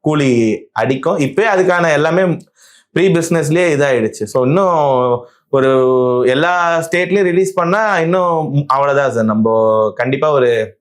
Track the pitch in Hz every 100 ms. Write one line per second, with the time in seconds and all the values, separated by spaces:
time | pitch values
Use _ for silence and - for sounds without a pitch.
0 | - 151 139 123 113 101 - - 113 131
1 | 156 185 143 139 220 190 185 175 170 147
2 | 156 170 185 156 - _ - - _ -
3 | 190 170 165 170 147 165 180 143 143 123
4 | 110 - 107 131 127 165 190 165 147 131
5 | 123 120 - _ _ 135 131 131 131 127
6 | 127 123 123 131 165 180 170 165 165 175
7 | 180 196 185 175 190 185 170 196 220 190
8 | 165 185 180 165 156 143 143 135 143 139
9 | 135 117 110 110 110 113 110 110 107 -
10 | 123 135 151 143 123 117 107 -